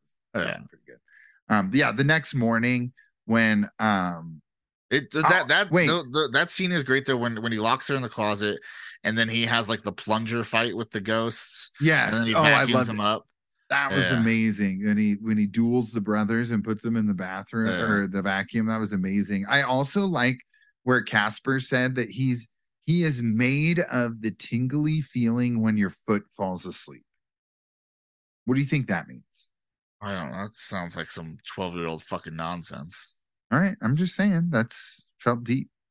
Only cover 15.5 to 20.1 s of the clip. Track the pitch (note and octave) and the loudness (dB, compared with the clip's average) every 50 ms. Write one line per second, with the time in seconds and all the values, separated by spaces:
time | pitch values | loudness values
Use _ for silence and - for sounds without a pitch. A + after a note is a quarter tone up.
15.5 | F#2 A#2 A#2 A#2 B2 B2+ A#2 A2+ A#2 A2 G2 G#2+ G#2+ G#2+ G#2 G#2 A2+ A#2 A#2+ A#2 | 2 2 2 2 2 2 0 0 -2 -4 -2 0 0 0 2 0 0 0 0 0
16.5 | A#2 G#2 G2 A2 G#2+ G#2 - A#2 A#2 A2+ G#2+ G#2 F#2+ F2+ F#2 F#2 F#2 F#2+ G2+ - | 0 -2 0 -2 -4 -4 -2 -2 0 0 2 0 0 -2 -4 -8 -8 -10 -10 -6
17.5 | - A2+ A2 G2 F#2 F2 - G#2+ G#2 G2+ G2 F#2 F#2+ G2 F2+ G2 F#2+ G2 G2 - | -4 -2 -2 0 0 0 0 0 0 0 0 -2 -2 -2 -2 -2 -2 -2 -2 -2
18.5 | - A2+ A2 A2+ A2 A2 G#2+ F#2+ G#2 F#2+ F#2 F#2+ G2 G2+ F#2+ G2+ G2+ F#2+ G2+ G2+ | -2 -2 0 0 0 -2 -2 -2 -2 -2 -2 0 0 0 0 0 -2 -4 -2 0
19.5 | C#3 C#3 C3+ B2 C3 C3+ C#3 C#3 - G3+ G3 F#3+ | 0 0 2 2 0 0 0 0 0 0 0 0